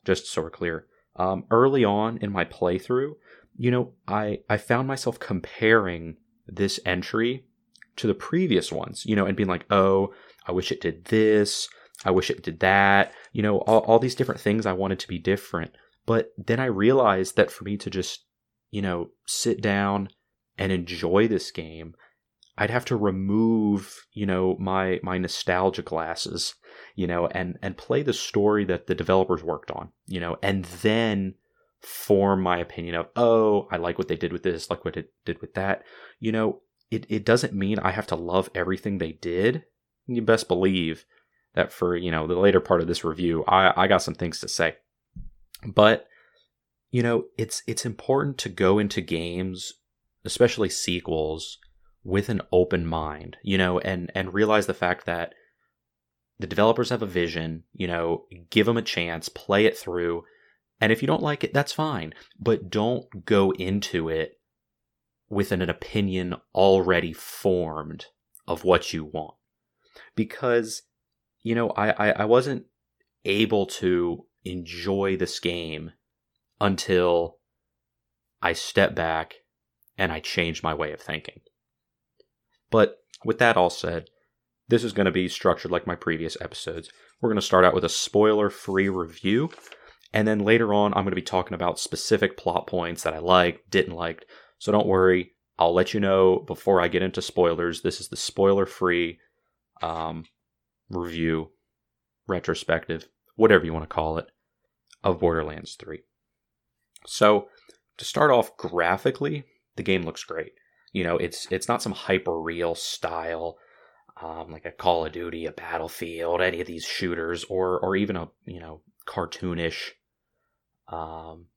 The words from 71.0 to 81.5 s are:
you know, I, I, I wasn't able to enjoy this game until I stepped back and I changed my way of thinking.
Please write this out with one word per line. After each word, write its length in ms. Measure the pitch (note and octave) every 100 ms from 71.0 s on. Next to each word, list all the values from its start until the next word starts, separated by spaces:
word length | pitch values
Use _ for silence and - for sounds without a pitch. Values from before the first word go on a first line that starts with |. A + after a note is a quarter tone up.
| _ _ _ _
you 100 | A2+
know, 180 | A#2 A#2
I, 200 | - G#2+
I, 180 | G#2 G#2
I 140 | - G#2+
wasn't 400 | A#2+ C#3 C3 - _ _ _ _ _ -
able 400 | G2 A2 G#2+ F#2+
to 600 | - F#2 F2+ F2 E2 - _ F#2
enjoy 720 | F2+ E2+ F2 F#2 G2 G2 F#2+
this 220 | F2+ -
game 520 | F2 F2 D#2+ D#2+ D#2+ - _ _ _ _ _ -
until 760 | G2+ F#2 - F2+ F2 E2+ E2+ - _ _ _ _ _ _ _ _ _ -
I 120 | F2
stepped 420 | E2 - G2 G2 -
back 400 | E2 D#2+ - - _ _ _ _ _ -
and 160 | F#2
I 80 | D#2+
changed 420 | - - E2+ D#2
my 100 | D#2+
way 200 | D#2 D2+
of 80 | D2+
thinking. 400 | - D#2 - - _